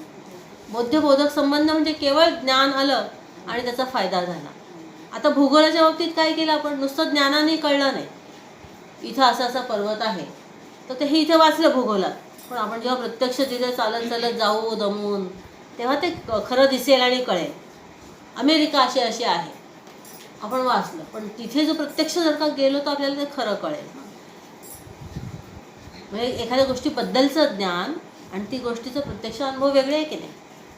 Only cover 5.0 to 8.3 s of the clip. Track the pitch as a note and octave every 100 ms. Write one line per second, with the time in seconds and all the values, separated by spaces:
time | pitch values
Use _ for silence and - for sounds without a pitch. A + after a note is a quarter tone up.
5 | - A3+ D4 C4+ C4+ D4+ D#4 E4 D#4+ D#4+
6 | E4 D#4+ D#4+ D#4 D#4 D4+ D4 C#4 C4+ D#4+
7 | C#4+ C#4+ C#4 D4+ D4+ D#4 D4+ C#4+ C4+ G3+
8 | C#3+ - -